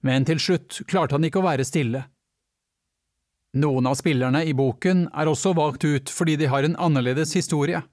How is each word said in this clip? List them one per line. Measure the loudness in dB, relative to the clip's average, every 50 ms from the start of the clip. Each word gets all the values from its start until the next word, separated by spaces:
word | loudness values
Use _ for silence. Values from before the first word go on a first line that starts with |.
men | 0 0 2 2 2
til | 2 0 -2
slutt | 0 0 0 -2 -2 _ -14 -14 -10 -4
klarte | 0 0 0 2 0 0
han | 0 0
ikke | 0 0
å | 0
være | 2 0 0 -2 -2
stille. | -2 -2 -2 0 -2 -4 -6 -10 _ _ _ _ _ _ _ _ _ _ _ _ _ _ _ _ _ _ _ _ _ _ _ _ _ _ _ _ _ 0
Noen | 0 2 2 2 0
av | 0 -2 0
spillerne | 0 0 0 0 0 0 0 0 0 0
i | 0 0
boken | 0 0 0 0 0 2 2 2 0 0 -2
er | -2 0 0
også | 0 0 0 0 2
valgt | 2 0 0 -2 -2 0
ut | 0 0 0 -2 -6
fordi | -6 -2 0 0 0 0
de | 0 0
har | 2 2 2
en | 0 0 0
annerledes | 0 2 2 2 2 0 0 0 -2 0 -2 -2
historie. | -2 0 -2 0 0 0 -2 -4 -6 -10